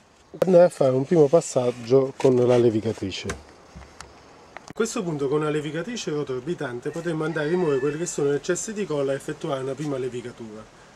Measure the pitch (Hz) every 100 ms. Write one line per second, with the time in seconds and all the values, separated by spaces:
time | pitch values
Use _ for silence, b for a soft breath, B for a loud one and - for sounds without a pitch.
0 | _ _ _ 165 175 175 175 - 135 131
1 | 135 170 143 165 - 131 123 123 117 135
2 | 135 - 135 123 123 123 120 107 113 104
3 | 98 - 101 - - - - - - -
4 | - - - - - - - - 226 247
5 | 170 147 139 151 151 151 151 156 202 233
6 | 180 147 135 127 135 175 139 120 151 160
7 | 165 156 156 160 151 180 165 135 147 151
8 | 170 - 143 143 - 175 - 214 180 147
9 | 135 139 - 151 160 135 131 135 151 131
10 | 127 120 120 117 113 107 107 b b